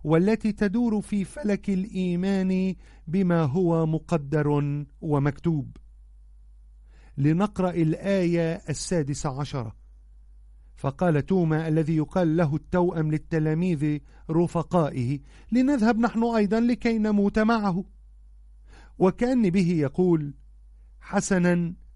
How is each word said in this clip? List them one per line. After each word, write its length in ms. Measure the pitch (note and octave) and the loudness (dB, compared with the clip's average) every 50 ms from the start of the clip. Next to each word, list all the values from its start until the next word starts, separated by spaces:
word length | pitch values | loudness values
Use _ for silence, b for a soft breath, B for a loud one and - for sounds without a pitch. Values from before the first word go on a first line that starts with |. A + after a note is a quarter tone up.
| B | B
والتي 480 | D3 D#3+ E3 F#3 G3+ A3+ A3 - A3 | 0 2 2 4 2 0 0 -2 -4
تدور 480 | G3+ - G#3+ G3+ F3+ A#3+ B3 A#3 G#3+ G#3 | -2 0 -2 0 0 0 0 0 0 -2
في 240 | G3 - G#3 G3+ F#3 | -4 -4 -4 -4 -4
فلك 460 | - - - - G#3 G3+ G3 - G3+ | -6 -8 -6 -4 -2 -2 -2 -2 -2
الإيمان 1040 | G3 F#3 F#3+ - - F#3+ F#3 F3+ F3 F3 F3+ G3 G3 F#3+ F#3 F#3+ F#3+ F#3 F#3+ F#3+ F3 b b b b b b | -2 -2 -4 -4 -6 -4 -4 -2 -2 -2 -2 -2 0 0 0 0 0 0 -2 -2 -4 b b b b b b
بما 360 | - D3+ G3 F#3+ F3 F3 E3+ | -4 -2 0 2 2 2 2
هو 440 | D#3+ C3+ B2+ F#3 F#3 E3+ E3 E3 D#3+ | 2 0 0 0 0 2 2 0 0
مقدر 760 | D#3+ D#3 D#3 - - F3 D#3+ C#3 C#3 D#3 D3+ D3 D3 D3 D3 D3 C#3+ C#3+ D3 D3 - - - | 0 -2 -4 -2 -2 -2 -2 -2 -2 -2 0 0 2 0 0 0 -2 -4 -6 -8 -10 -14 -10
ومكتوب. 760 | - E3 D3 C#3+ C#3 D3 C#3+ - - E3+ D#3+ D3 B2+ A2+ - - - - - - - - - - - - - - - - - - - - - - b b b b b b b - | -4 -2 0 2 2 0 -2 -2 -2 -2 -2 -2 -4 -8 -12 -20 -20 -20 -20 -20 -20 -20 -20 -20 -20 -20 -20 -20 -20 -20 -20 -20 -20 -20 -20 -20 b b b b b b b 0
لنقرأ 520 | C3+ D3 D#3+ E3+ G3+ G#3 G#3 - F#3 F3+ | 0 2 2 2 0 -2 -2 -2 -2 -2
الآية 840 | E3+ F3 E3 D#3 D#3+ - - G3 G3 F#3+ F3+ E3+ E3+ E3+ E3 E3 E3 - - - | 0 0 0 0 0 -2 -2 -2 0 0 0 0 0 0 0 -2 -4 -6 -6 -8
السادسة 720 | D3 - - - F#3 E3+ D3 C3+ D3 - - D3+ B2+ C3+ | -8 -8 -6 -4 -2 -2 -2 -4 -6 -6 -6 -6 -6 -6
عشرة. 360 | D3 C3+ - C#3 A2+ A2 - - - - - - - - - - - - - - - - - - - - - | -8 -8 -6 -8 -8 -8 -12 -16 -20 -20 -20 -20 -20 -20 -20 -20 -20 -20 -20 -20 -20 -20 -20 -20 -20 -20 -14
فقال 500 | - - C#3 C3+ - F3+ F3 D#3+ C#3+ C#3 | -6 -6 -6 -2 0 0 2 2 2 2
توما 420 | - F#3+ F#3 E3+ D#3+ D#3 D3+ D#3+ D#3+ | 2 2 2 2 2 2 0 0 0
الذي 280 | D3+ D#3+ D#3+ C#3+ E3 | 0 0 2 2 0
يقال 400 | D#3 D3+ - - F#3+ F3+ D#3+ D#3 | 0 0 0 0 0 0 2 2
له 180 | E3 E3 C#3+ D3+ | 2 0 0 0
التوأم 560 | D#3 - - - F3+ F3+ F3 - E3 D#3 D#3 | -4 -4 -2 0 2 2 2 0 -2 -2 -2
للتلاميذ 880 | D3+ D3+ - - E3+ D#3+ D#3 D#3 D#3 D#3+ F3+ F#3 E3+ C#3 D3+ D3+ D3+ D3 - b b b b b | -2 -4 -4 -2 -2 0 0 0 0 0 0 0 0 0 0 -2 -2 -4 -6 b b b b b
رفقائه: 880 | D#3+ E3 F3 E3 - E3+ D#3 - - F3+ D#3 C#3 - C3+ A#2+ A#2+ C#3+ C#3 b b b b b b | 0 0 0 0 0 -4 -4 0 0 0 0 0 -2 -2 -2 -2 -4 -4 b b b b b b
"لنذهب 460 | A3 A#3+ C4 C4+ D4 B3+ G#3 A3+ A#3+ A3 | 0 2 2 2 2 2 4 2 4 4
نحن 260 | A#3 A3 - A3+ A#3 | 2 0 0 0 0
أيضًا 360 | A#3 A#3 A3 G#3 F#3+ G#3+ A3+ | 0 2 2 2 2 2 2
لكي 380 | A#3 A#3+ B3 - - A#3+ A3+ A3 | 2 2 0 0 0 0 0 0
نموت 400 | G#3+ G#3+ G#3 G#3 G3+ G3+ G#3 A3 | 0 2 2 2 2 2 2 2
معه." 460 | A3 G#3+ A#3 A3+ G#3 G3+ E3+ F#3+ F#3 - - - - - - - - - - - - - - - - b b b b b b - | 2 2 2 2 0 0 -2 -2 -4 -8 -14 -20 -20 -20 -20 -20 -20 -20 -20 -20 -20 -20 -20 -20 -20 b b b b b b 2
وكأن 520 | F#3 F#3+ F#3 - A#3 B3 C4 B3 A3+ F3+ | 2 2 2 2 0 0 2 2 2 2
به 220 | E3 G3+ F3+ E3+ | 2 2 2 2
يقول: 600 | F3+ D#3+ D3 C3 C3+ - F#3 F3+ E3+ D#3 D3 C#3+ C#3+ - - - - - - - - - - - - - | 2 0 0 -2 0 0 2 2 2 2 0 -4 -10 -14 -20 -20 -20 -20 -20 -20 -20 -20 -20 -20 -20 -20
"حسنًا 760 | - - - G3+ F#3+ - G3 F#3 F3 F3+ F3 F3 F3 E3+ F3 - - - - | -12 -4 -4 -4 -2 0 0 2 2 2 2 0 -2 -4 -8 -12 -18 -20 -10